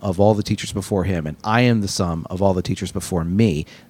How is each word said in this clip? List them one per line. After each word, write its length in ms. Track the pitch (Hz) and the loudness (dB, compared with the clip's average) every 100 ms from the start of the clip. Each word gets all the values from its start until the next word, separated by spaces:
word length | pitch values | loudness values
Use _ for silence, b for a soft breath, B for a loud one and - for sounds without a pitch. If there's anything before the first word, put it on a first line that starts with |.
of 180 | 101 87 | -4 2
all 140 | 104 | 4
the 80 | 107 | 4
teachers 300 | - 104 - | 0 -4 -4
before 320 | 101 - 101 | -8 -2 -2
him, 220 | 87 90 76 | 0 -2 -4
and 100 | 73 | -6
I 200 | 107 113 | -2 2
am 180 | 123 113 | 4 2
the 80 | 98 | 0
sum 380 | - 90 82 78 | -2 -2 -2 -6
of 100 | 92 | 0
all 100 | 98 | 2
the 80 | 90 | 2
teachers 300 | - 92 92 | -2 -4 -6
before 320 | 98 - 90 | -6 -4 -4
me, 400 | 82 95 113 76 82 B | 0 2 2 2 -4 B